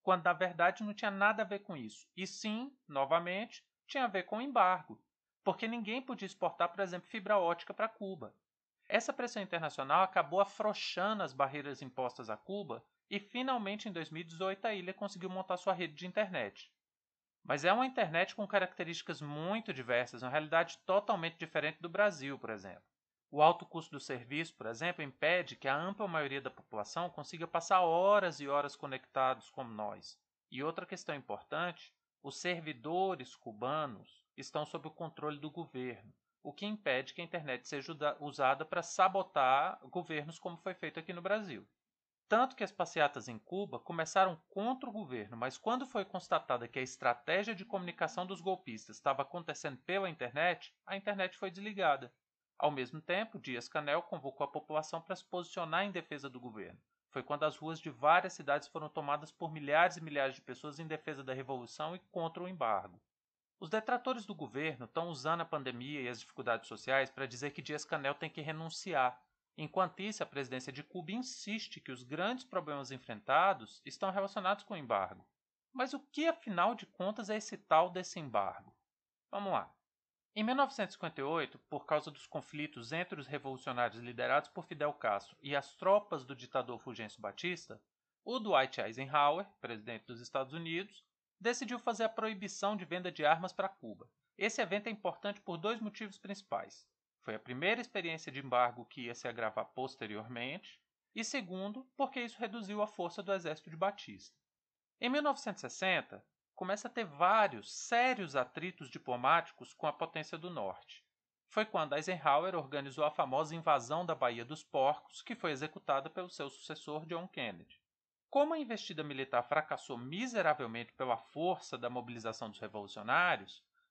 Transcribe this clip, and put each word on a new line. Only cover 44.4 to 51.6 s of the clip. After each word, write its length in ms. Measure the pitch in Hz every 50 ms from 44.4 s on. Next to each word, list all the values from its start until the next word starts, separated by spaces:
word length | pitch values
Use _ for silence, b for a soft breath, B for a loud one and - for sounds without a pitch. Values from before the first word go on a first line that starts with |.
| _ _
contra 400 | - - 208 240 262 254 - 254
o 40 | 202
governo, 420 | 220 196 135 127 110 104 104 123
mas 220 | 113 120 131 - -
quando 280 | - 214 240 254 269
foi 200 | 254 - 220 185
constatada 600 | - - 180 - - 175 156 - - 131 120 120
que 140 | 120 - 135
a 20 |
estratégia 720 | 131 127 - - 135 127 120 - - - 165 190 208 226 220
de 120 | 175 196
comunicação 600 | - - 190 180 175 170 - 170 156 - 175 185
dos 140 | 185 196 170
golpistas 560 | 170 202 226 - - 127 113 107 - - 107
estava 280 | - - 139 135 139 135
acontecendo 520 | - - 175 165 - 147 - - 151 131 -
pela 300 | _ - 180 196 196 180
internet, 640 | 156 - 127 120 123 147 165 180 170 170 - - _ _ _
a 100 | - 196
internet 420 | 196 196 208 202 196 185 185 - -
foi 140 | 196 185
desligada. 580 | 170 190